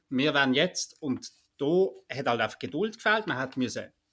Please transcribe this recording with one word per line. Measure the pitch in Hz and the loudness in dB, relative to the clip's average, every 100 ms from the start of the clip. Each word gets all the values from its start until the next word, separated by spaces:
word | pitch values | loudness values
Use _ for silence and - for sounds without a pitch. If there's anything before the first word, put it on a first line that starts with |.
| - | -4
wir | 127 147 | 0 2
wollen | 143 135 | 4 4
jetzt. | 127 180 - - - | 4 2 -2 -10 -6
Und | 147 113 - _ _ - | -4 -4 -8 _ _ -4
da | 143 180 190 - - | 0 2 2 -2 -12
hat | 131 135 | -4 0
halt | 117 | 2
einfach | 110 - | 0 -2
Geduld | 131 143 220 - | -6 -4 -4 -2
gefehlt. | 220 220 196 | 0 0 0
Man | 127 | -4
hat | 131 131 | -4 -2
müssen | 123 113 101 _ _ | -4 -4 -10 _ _